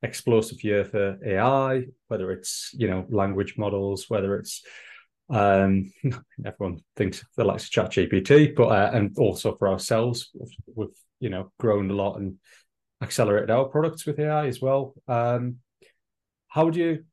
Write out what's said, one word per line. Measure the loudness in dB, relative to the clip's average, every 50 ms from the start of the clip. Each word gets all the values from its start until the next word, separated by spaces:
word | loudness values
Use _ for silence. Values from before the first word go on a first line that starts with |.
explosive | -8 -8 -8 -6 0 2 4 4 2 0 -8 -8 -4
year | 0 0 0 0
for | 0 -2 -2 -2 -2 -2 -6
A | -6 -2 0 2
I, | 2 2 2 2 2 0 -2 -2 -4 -6 -12 _ _ _
whether | -6 -4 -4 -4
it's, | -6 -8 -8 -10 -10 -10 -10 -12 -6
you | -2 -2 0
know, | 0 -2 -4 -4
language | -2 -2 0 0 0 -2 -4 -4 -4 -4
models, | -4 -2 -2 -2 -2 -2 -4 -6 -6 -4
whether | -2 -2 0 0 -2 -4
it's, | -6 -10 -14 -14 -14 -18 -20 -20 -20 -20 -20 -20 _ _ _ _ _ _
um, | 0 2 4 6 6 6 6 4 4 2 0 -4 _ _
<laughs> | -4 -4 -4 -4 -10 _ _ -12 -10
everyone | -10 -8 _ -6 -6 -6 -8 _ _ _
thinks | -2 -2 -2 -2 -6 -14
of | _ _
the | 0 0
likes | 0 0 0 -6
of | -2
Chat | 0 0 0 0
G | 0 0 0 2
P | 2 0
T, | 4 6 6 6 6 4 4
but, | 4 4 4
uh, | 6 4 4 4 2
and | 2 0 0 0 2
also | 2 2 2 0 -4 -4 -2 0
for | 0 0
ourselves, | 0 0 -2 0 0 2 2 0 -2 -4 -8 -14 _
we've, | -16 -16 -16 -16 -20 -20 -16 -8
we've, | -8 -8 -8 -10 _ _ _ _ _
you | -8 -6
know, | -6 -6 -8 -10 _ _
grown | 0 2 2 2 2 0
a | -2
lot | 0 -2 -2 -4
and | -4 -8 -8 -10 -12 _ _ -20 _ _ _ _ _ _ _ _ _ -12
accelerated | -8 0 0 2 4 4 2 2 2
our | 2 2 2
products | 2 0 0 0 0 -4 -6 -8
with | -8 -4 -2
A | -2 -2
I | 0 0 -2 -2
as | -4 -2
well. | -2 0 0 0 -2 -4 -12 -18 _ -4
Um, | -2 0 0 0 0 0 -2 -4 -8 -10 _ _ _ _ _ _ _ _ _ _ _ _ _ _ _ _ _ _
how | 0 2 2
would | 2 2 0
you | 0 0 0 -2 -6 _